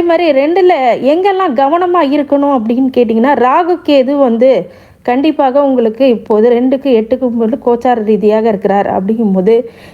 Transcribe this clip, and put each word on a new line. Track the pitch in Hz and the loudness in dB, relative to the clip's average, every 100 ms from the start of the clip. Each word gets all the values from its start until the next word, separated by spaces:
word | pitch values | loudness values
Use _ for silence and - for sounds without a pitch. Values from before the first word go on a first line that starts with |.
| 339 | 0
மாதிரி | 330 339 269 | 0 0 0
ரெண்டுல | 294 359 359 311 254 185 254 | 0 2 2 2 0 0 0
எங்கெல்லாம் | 330 392 381 370 240 | 0 0 0 -2 0
கவனமா | 269 339 359 349 285 294 | 0 0 0 0 0 -2
இருக்கணும் | 285 277 285 269 | 0 0 0 -2
அப்படின்னு | 220 240 262 247 | -2 -2 0 0
கேட்டிங்கன்னா, | 233 220 262 262 247 | 0 0 0 2 2
ராகு | 311 349 339 - | 0 0 -2 0
கேது | 285 254 285 254 | 0 2 0 0
வந்து | 226 262 214 - - - _ - | 2 2 2 -2 -14 -20 _ -4
கண்டிப்பாக | 247 311 294 269 277 277 | -2 0 0 0 0 0
உங்களுக்கு | 254 220 220 269 208 | 0 -2 0 0 0
இப்போது | - 214 240 240 | 0 0 2 2
ரெண்டுக்கு | 254 269 277 220 | 0 -2 0 0
எட்டுக்கு | 220 254 254 233 | 0 -2 -2 -2
வந்து | 226 262 247 | -4 -2 -2
கோச்சார | 240 254 240 208 | -2 0 0 0
ரீதியாக | 208 208 214 226 | 0 2 0 0
இருக்கிறார். | 202 196 196 196 196 | -2 0 0 0 -2
அப்படிங்கும்போது | 190 226 214 190 185 233 233 - - | -2 -2 0 0 2 0 -2 -12 -20